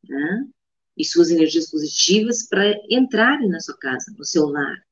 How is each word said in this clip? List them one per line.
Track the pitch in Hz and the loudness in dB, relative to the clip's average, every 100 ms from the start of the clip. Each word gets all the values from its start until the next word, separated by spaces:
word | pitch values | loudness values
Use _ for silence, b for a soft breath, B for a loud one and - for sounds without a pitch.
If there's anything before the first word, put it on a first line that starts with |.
| - | -10
né, | 139 151 208 277 _ _ _ _ - | -6 -4 -4 -8 _ _ _ _ -8
e | |
suas | 156 170 165 | -2 2 4
energias | 165 156 160 - | 4 2 2 -2
positivas | 156 151 - - 208 220 240 - | -6 -4 -2 2 4 2 -4 -2
para | 196 202 208 - | 0 0 -2 0
entrarem | 254 262 214 233 294 214 | 2 2 4 2 2 0
na | 165 | -2
sua | - - | -8 -10
casa, | 135 131 - 214 | -8 -8 -10 -14
no | |
seu | 143 170 151 | -4 0 0
lar. | 147 143 - _ | -2 -6 -8 _